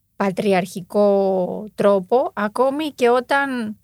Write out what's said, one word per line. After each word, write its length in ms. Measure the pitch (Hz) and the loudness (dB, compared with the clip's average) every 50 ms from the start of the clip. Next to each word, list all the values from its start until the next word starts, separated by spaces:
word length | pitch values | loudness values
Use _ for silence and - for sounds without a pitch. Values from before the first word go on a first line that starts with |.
| _ _ _ | _ _ _
πατριαρχικό 1500 | - 202 196 180 - 226 202 190 180 190 185 - 196 175 - - 208 208 202 196 196 196 190 190 185 180 180 185 185 214 208 - | -4 -2 -2 -2 -2 0 0 0 0 0 -4 -8 -12 -10 -4 0 2 4 4 4 2 2 0 0 0 -2 -4 -4 -8 -10 -8 -4
τρόπο, 560 | - 220 202 202 196 180 - 240 254 311 370 - | 0 2 2 2 2 2 2 0 0 0 0 -2
ακόμη 500 | 208 208 214 - 240 254 269 269 294 320 285 - | -4 -4 -2 -2 0 0 0 0 -2 -4 -6 -2
και 140 | - 247 233 | 0 2 2
όταν, 680 | 247 254 247 - 277 277 277 277 254 247 220 214 208 - | 2 2 0 0 0 0 0 -2 -4 -6 -6 -8 -10 -12